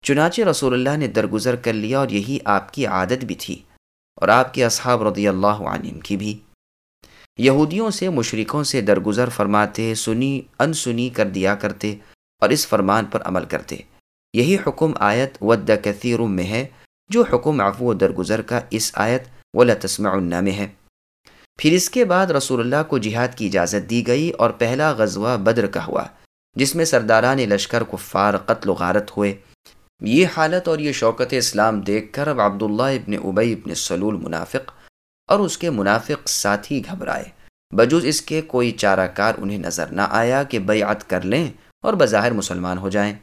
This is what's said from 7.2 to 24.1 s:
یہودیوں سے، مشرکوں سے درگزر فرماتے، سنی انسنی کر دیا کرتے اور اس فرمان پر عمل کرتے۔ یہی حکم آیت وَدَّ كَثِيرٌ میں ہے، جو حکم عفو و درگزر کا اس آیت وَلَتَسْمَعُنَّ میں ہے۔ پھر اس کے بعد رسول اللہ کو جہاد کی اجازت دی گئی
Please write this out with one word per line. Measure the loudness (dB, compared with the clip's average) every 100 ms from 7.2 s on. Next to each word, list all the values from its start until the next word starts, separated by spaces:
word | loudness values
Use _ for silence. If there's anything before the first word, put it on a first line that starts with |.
| _ 0
یہودیوں | 2 4 2 0 -2
سے، | -2 -2
مشرکوں | -2 -2 -4 -4 -2
سے | -2 -2
درگزر | 2 2 2 0 -2
فرماتے، | 0 0 2 0 -2 -4
سنی | -4 -2 -2 -2 -4 -8 _
انسنی | -2 0 -4 -2 -4
کر | -2 -2
دیا | 0 0
کرتے | 0 -2 -4 -6 -8 -14 _ _ _
اور | 2
اس | 2 2
فرمان | 0 2 2
پر | 0 -4
عمل | -2 -4
کرتے۔ | -2 -6 -6 -14 -14 _ _ _ _
یہی | 0 2 2 0
حکم | 0 -2 2
آیت | 2 2 -2 -2
وَدَّ | 2 2 4 2
كَثِيرٌ | 2 -4 -2 0 0
میں | 0
ہے، | -2 -4 -6 -14 _ _ _
جو | 0
حکم | 2 2 2 2
عفو | 2 2
و | 0
درگزر | 2 2 0 -2 -2
کا | -2 -4 -4
اس | -4 -4
آیت | -2 0 0 -4 -20 _
وَلَتَسْمَعُنَّ | 4 6 6 0 -2 0 0 0 0
میں | 0
ہے۔ | -2 -6 -10 _ _ _ _ _ _ _ 0
پھر | 2
اس | 4 2
کے | 0
بعد | 2 2 2
رسول | 0 0 -2
اللہ | 0 0 0
کو | 0
جہاد | 0 -2 -2 -2
کی | -2
اجازت | 0 0 0 0
دی | -2
گئی | 0